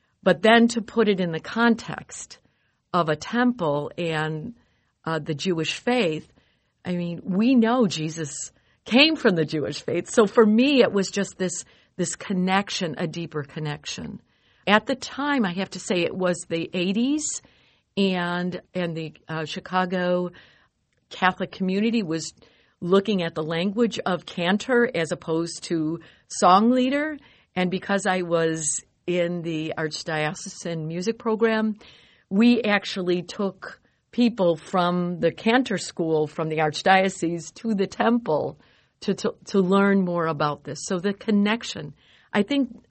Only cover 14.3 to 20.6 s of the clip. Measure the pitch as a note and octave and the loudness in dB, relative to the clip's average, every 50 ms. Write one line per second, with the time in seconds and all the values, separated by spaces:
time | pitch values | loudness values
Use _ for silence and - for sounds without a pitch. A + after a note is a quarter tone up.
14.3 | _ _ _ _ _ _ _ - G3+ G#3+ G#3+ - C4+ A#3+ - - - - C#4 D4 | _ _ _ _ _ _ _ 2 2 2 2 0 -6 -6 -8 -10 -8 -4 -2 0
15.3 | C#4+ C4+ G#3+ F3+ E3+ F#3+ F#3+ - - F3+ - - G#3 F3 E3+ - - F#3+ F3+ F3+ | 0 0 0 0 -2 -4 -6 -6 -8 -8 -6 -4 -2 0 -2 -2 -2 -2 -2 -2
16.3 | F3 F3 - - E3+ E3 E3 - - F#3+ F3 F#3+ F#3+ A3+ A#3+ C4+ D4 D#4 D4 - | -2 -2 -6 -6 -6 -6 -6 -4 -4 -2 -2 -2 0 0 0 0 -2 -2 -4 -6
17.3 | - - - _ _ _ _ _ _ _ _ _ _ G3 G3 F#3+ F#3 F3+ F3 F3 | -8 -10 -12 _ _ _ _ _ _ _ _ _ _ 0 0 0 0 -2 -2 -2
18.3 | F3 F3 F3 F3+ F3 F3+ - _ - F#3 F3 E3+ D#3+ E3 D#3+ D3+ D3+ _ _ - | -2 -4 -4 -4 -6 -8 -12 _ -6 -4 -4 -4 -4 -6 -8 -10 -12 _ _ -10
19.3 | D#3+ D#3+ D#3 D3+ - F#3 - - F#3 F#3 F#3 F3+ F#3 F3+ F3+ F3+ F3+ F3+ F3+ F3 | -8 -8 -6 -8 -8 -10 -8 -4 -2 -2 0 0 -2 -2 0 0 0 0 -2 -4
20.3 | - - - - _ _ | -8 -14 -20 -20 _ _